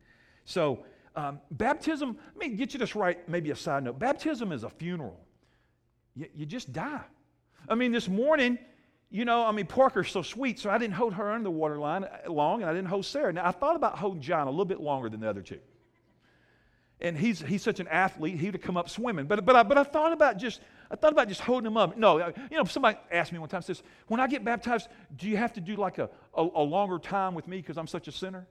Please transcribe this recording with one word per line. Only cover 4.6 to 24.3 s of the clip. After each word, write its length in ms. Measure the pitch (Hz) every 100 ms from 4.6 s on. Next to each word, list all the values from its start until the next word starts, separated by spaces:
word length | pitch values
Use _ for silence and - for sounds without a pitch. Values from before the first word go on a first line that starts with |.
a 60 | 107
funeral. 500 | - 165 180 127 82 - _ _ _ _ _ _ _ _ 123
You, 120 | 160
you 120 | 147 147
just 280 | 240 -
die. 300 | 127 240 294 - _ _ _ _ _ -
I 60 | 226
mean, 160 | 254
this 160 | 233 -
morning, 500 | 190 277 214 240 240 - _ _ _ _
you 160 | 190 240
know, 200 | 233 226
I 60 |
mean, 160 | 208 180
Parker's 440 | - 262 202 -
so 100 | 196
sweet, 380 | 156 226 269 -
so 100 | 208
I 80 | 220
didn't 180 | 233 175
hold 180 | 233
her 180 | 185 208
under 120 | 226
the 80 | 208
water 260 | 160 156 147
line 280 | 147 180 196 - -
long, 340 | 151 151 226
and 80 | 175
I 40 |
didn't 140 | 170 185
hold 180 | 196 185
Sarah. 260 | 277 262
Now, 160 | 170 175
I 40 |
thought 240 | 185 285 330
about 220 | 233 143
holding 240 | 202 180
John 260 | 131 165 139
a 20 |
little 160 | 151 190
bit 160 | 190
longer 260 | 147 135 117
than 120 | 107
the 100 | 110
other 120 | 98
two. 180 | 92 80 - _ _ _ _ _ _ _ _ _ _ _ _ -
And 160 | 175 156
he's, 240 | 220 180
he's 220 | 143 196
such 180 | - -
an 80 | 135
athlete, 500 | 160 190 160 156 175
he'd 140 | 185
have 80 | -
come 120 | - 180
up 140 | 175
swimming. 380 | - 240 175 139
But, 180 | 208 190
but, 100 | 254
I, 60 |
but 160 | 214 277
I 60 |
thought 300 | 277 311 320
about 240 | 320 285 190
just, 240 | 240 - - - -
I 60 | 220
thought 160 | 311
about 160 | 302 226
just 140 | 185
holding 260 | - 247 220
him 100 | 220
up. 180 | 180 220
No, 240 | 214 160
I, 140 | 170 214 269
you 80 | 311
know, 60 |
somebody 340 | 208 285 240 208 -
asked 200 | 170 160
me 60 | 170
one 120 | 156
time, 120 | 185
says, 220 | 170 170 - - -
"When 120 | 226
I 60 |
get 180 | 262